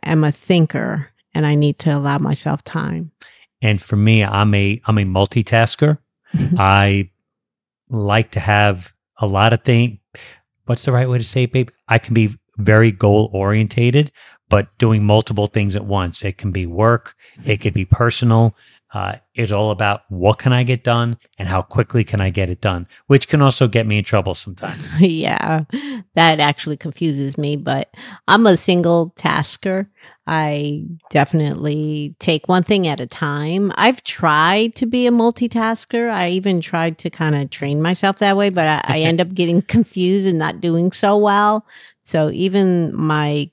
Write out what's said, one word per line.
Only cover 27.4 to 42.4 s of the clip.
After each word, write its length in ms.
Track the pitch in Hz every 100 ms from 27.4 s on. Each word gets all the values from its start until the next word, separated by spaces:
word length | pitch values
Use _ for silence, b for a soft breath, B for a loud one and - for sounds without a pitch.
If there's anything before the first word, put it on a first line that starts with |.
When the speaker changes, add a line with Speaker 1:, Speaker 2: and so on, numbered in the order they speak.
| 147 147
Speaker 1:
but 360 | 135 135 - B B 196 -
I'm 180 | 202 220
a 100 | 170
single 520 | - 175 170 170 165 -
tasker. 760 | 160 151 147 - 196 190 202 b b b -
I 560 | 160 156 147 147 147 156 165 -
definitely 1080 | 151 139 160 147 143 151 151 151 151 143 -
take 280 | - 156 -
one 140 | 180
thing 240 | 175 202 170
at 120 | 135
a 80 | 123
time. 640 | - 151 147 151 185 202 -
I've 280 | 226 254
tried 720 | - - 165 151 160 208 226 -
to 100 | 233
be 200 | 247 247
a 40 |
multitasker. 960 | 240 233 - 240 233 220 226 - 233 233
I 200 | 202 175
even 280 | 185 196 180
tried 380 | - 170 165 160
to 100 | 170
kinda 360 | - 156 147 139
train 340 | - 139 147
myself 380 | 170 180 196 196
that 160 | 202 196
way, 140 | 202
but 180 | 180 156
I, 140 | 151 - 156
I 40 |
end 200 | 160 170
up 120 | 175
Speaker 2:
<laughs> 0 |
Speaker 1:
getting 280 | 180 170 170
confused 680 | - 233 - 185 180 196 190
and 120 | 165
not 200 | 156 -
doing 300 | 170 165 180
so 260 | - 202 208
well. 480 | 208 202 208 214 - B B B
So 260 | - 160 151
even 640 | -